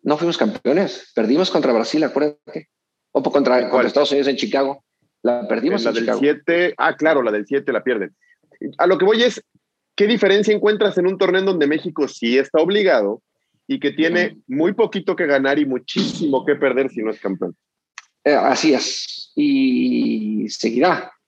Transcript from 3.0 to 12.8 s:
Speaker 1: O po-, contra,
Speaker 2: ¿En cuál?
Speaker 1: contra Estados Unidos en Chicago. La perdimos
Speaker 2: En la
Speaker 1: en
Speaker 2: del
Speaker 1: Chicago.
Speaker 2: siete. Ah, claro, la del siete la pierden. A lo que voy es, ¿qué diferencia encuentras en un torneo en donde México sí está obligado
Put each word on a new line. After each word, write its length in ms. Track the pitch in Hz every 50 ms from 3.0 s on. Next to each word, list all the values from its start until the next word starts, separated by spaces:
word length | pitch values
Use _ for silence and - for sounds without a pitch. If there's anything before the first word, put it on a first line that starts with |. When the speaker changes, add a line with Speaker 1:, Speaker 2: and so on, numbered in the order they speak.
| _ _
Speaker 1:
O 100 | - 139
po-, 100 | 131 -
contra, 260 | - 143 135 123 127
Speaker 2:
¿En 40 | 123 120
cuál? 60 | -
Speaker 1:
contra 160 | - 131 120
Estados 220 | 117 - 139 147 139
Unidos 180 | 139 143 135 139
en 60 | 135
Chicago. 480 | 117 123 104 135 139 139 135 139 - _ _ _ _ _ _ _ _
La 260 | - 120 120 120 110
perdimos 340 | 104 110 113 117 156 190 -
Speaker 2:
En 40 | 113
la 40 | 120
Speaker 1:
en 20 | 107
Speaker 2:
del 100 | 113 117
Speaker 1:
Chicago. 140 | 120 104 -
Speaker 2:
siete. 540 | 135 143 151 147 _ - 170 170 180 180 - -
Ah, 160 | - 165 -
claro, 260 | - 151 160 160 143
la 80 | 120 113
del 140 | 107 104 101
siete 260 | _ 139 139 - -
la 120 | 123 107 -
pierden. 320 | 131 123 107 95 - _ _ _ _ _ _ _ _ _ _ - - - -
A 80 | 160
lo 100 | 180 190
que 80 | 151 180
voy 160 | 196 220 220
es, 220 | 240 247 190 - _ _ _ _ _ _ _ _ _ _ _
¿qué 120 | - 202
diferencia 480 | 208 240 214 208 190 196 208 202 208 214
encuentras 420 | 202 202 208 214 208 220 196 -
en 80 | 185 175
un 140 | 185 196 185
torneo 220 | 196 180 180 190
en 40 | 190
donde 220 | 196 190 165 147
México 400 | 139 151 156 - 180 151 156 143
sí 280 | 117 - - 117 117 123
está 240 | 131 131 - - 156
obligado 640 | 165 175 202 214